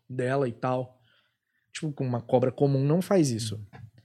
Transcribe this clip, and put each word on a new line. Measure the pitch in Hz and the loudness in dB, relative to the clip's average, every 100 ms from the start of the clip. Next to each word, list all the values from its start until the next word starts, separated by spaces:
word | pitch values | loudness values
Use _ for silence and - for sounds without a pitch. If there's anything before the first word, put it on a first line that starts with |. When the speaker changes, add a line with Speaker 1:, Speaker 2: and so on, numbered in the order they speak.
| - | -10
Speaker 1:
dela | 127 123 139 131 | -6 -2 0 -2
e | |
tal. | 117 127 127 127 _ _ _ _ _ _ _ _ | -2 -2 -2 -4 _ _ _ _ _ _ _ _
Tipo, | - 156 | -8 -8
com | 143 131 | -4 -4
uma | 120 | -4
cobra | - 127 127 | 2 2 2
comum | - 143 135 | 2 2 2
não | 139 175 | 2 2
faz | 185 196 143 | 2 4 4
isso. | 113 113 107 | 0 -4 -8
Speaker 2:
Uhum. | 104 - - - | -10 -18 -20 -20